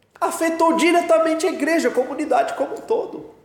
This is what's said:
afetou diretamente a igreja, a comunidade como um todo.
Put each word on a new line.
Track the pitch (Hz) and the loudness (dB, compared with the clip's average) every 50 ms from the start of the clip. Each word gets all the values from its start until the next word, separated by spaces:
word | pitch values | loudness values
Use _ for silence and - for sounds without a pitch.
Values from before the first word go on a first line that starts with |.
| _ _ _ - | _ _ _ -4
afetou | 339 - - - 330 330 330 330 330 330 - | -4 -4 -2 -2 -2 -2 0 2 2 2 4
diretamente | - 302 349 339 339 339 349 320 320 320 320 311 320 370 | 4 4 4 4 4 4 4 2 2 4 2 0 0 0
a | 370 | -2
igreja, | - 226 285 311 330 320 262 240 | -2 -2 0 0 0 2 0 0
a | |
comunidade | - 247 269 247 269 - 302 - - - - - - | 0 0 -2 -2 -4 -6 -2 0 0 0 0 -2 -2
como | - 269 - - | -4 -4 -4 -6
um | - | -10
todo. | - - - - - - - - - - - - | -6 -4 -4 -4 -4 -6 -10 -14 -16 -18 -20 -20